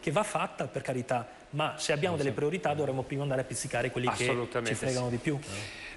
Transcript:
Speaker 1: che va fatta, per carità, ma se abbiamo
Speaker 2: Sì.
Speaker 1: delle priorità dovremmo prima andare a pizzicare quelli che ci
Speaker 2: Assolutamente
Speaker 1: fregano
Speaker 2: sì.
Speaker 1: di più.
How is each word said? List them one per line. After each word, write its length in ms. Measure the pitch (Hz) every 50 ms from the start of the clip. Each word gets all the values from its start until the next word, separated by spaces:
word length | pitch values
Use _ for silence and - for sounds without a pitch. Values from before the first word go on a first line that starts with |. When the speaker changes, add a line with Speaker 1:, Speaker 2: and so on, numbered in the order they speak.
Speaker 1:
che 100 | - 165
va 120 | 147 202
fatta, 440 | 214 - - 160 180 - - - 160
per 160 | 131 - -
carità, 460 | - - 131 127 120 - 131 120 113 - - - - -
ma 280 | - 135 156 139 - -
se 140 | - -
abbiamo 240 | 151 143 160 180 170
Speaker 2:
Sì. 60 | 147
Speaker 1:
delle 120 | 147 185 -
priorità 400 | - 147 147 180 180 - 151 147
dovremmo 280 | 151 147 135 131 131
prima 200 | 123 - 143 135
andare 180 | 143 143 131 131
a 40 | 131
pizzicare 460 | - 123 - - 139 - 120 123 127
quelli 180 | - 127 127 120
che 80 | 107
ci 60 | 104 120
Speaker 2:
Assolutamente 500 | 123 - 120 120 113 - 123 117 113 110
Speaker 1:
fregano 320 | 110 - 135 127 127 123
Speaker 2:
sì. 60 | 123
Speaker 1:
di 60 | 120 120
più. 200 | - 160 147 139 - - 98 101 107 - - - - - -